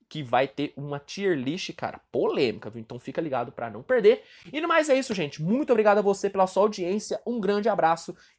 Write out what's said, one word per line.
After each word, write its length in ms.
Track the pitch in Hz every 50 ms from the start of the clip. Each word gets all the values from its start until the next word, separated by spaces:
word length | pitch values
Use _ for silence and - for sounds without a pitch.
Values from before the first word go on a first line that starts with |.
| _ _
que 120 | - 156 143
vai 240 | 120 127 120 135
ter 260 | 139 - - 147 - -
uma 220 | 131 143 147 143
tier 400 | 143 - - - 190 202 190 175
list, 340 | 139 120 131 160 190 - - -
cara, 260 | - - - - - _ _
polêmica, 560 | - 131 180 - 349 202 139 113 107 110 -
viu? 140 | 107 113 117
Então 160 | 110 - 123
fica 240 | 120 - 135 131 -
ligado 300 | 165 151 131 120 123 139
pra 180 | - - 120 113
não 140 | 101 110 131
perder. 400 | - 254 233 196 208 247 247 - _ - - - -
E 80 | - 302
no 80 | 330
mais 220 | 339 330 330 302 311
é 80 | 262
isso, 160 | 262 262 - 214
gente. 260 | 190 156 139 - -
Muito 300 | 156 170 220 269 302 -
obrigado 300 | 220 220 214 208 202 214
a 20 |
você 300 | 185 202 196 196 - 196
pela 160 | - 190 190
sua 160 | 185 - 190 202
audiência, 580 | 226 208 196 175 175 196 214 - - 262 - -
um 120 | 233 240 240
grande 300 | 190 202 202 208 208 226
abraço 480 | 202 190 - 160 170 165 - - 175 - _ _ _